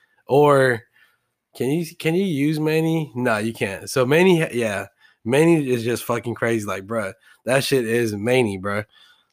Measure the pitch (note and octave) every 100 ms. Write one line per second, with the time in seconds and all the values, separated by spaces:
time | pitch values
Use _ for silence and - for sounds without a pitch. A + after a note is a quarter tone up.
0 | _ _ - C3+ D3 C#3 C3 A2+ - _
1 | _ _ _ _ _ - A#2+ D#3+ E3 -
2 | D#3+ F3 G3 C#3 D3 D#3 D#3 D#3+ D#3+ E3
3 | C#3 A#2+ B2 G#2+ A2 A2+ G#2+ F#2 F#2+ C3+
4 | C3 D#3+ F#3 E3+ D#3 A#2+ A2 G2 G2 _
5 | _ _ A2+ C3+ E3 E3 C3+ B2 A2+ A2
6 | - A#2+ A#2+ A2 A#2 A#2 G#2 F#2+ F#2+ A2+
7 | G2 - _ _ - C3+ - C3+ A2 A#2
8 | A#2 G#2 A2 B2+ A2+ G2 G2 G2+ G#2 _
9 | _ _ _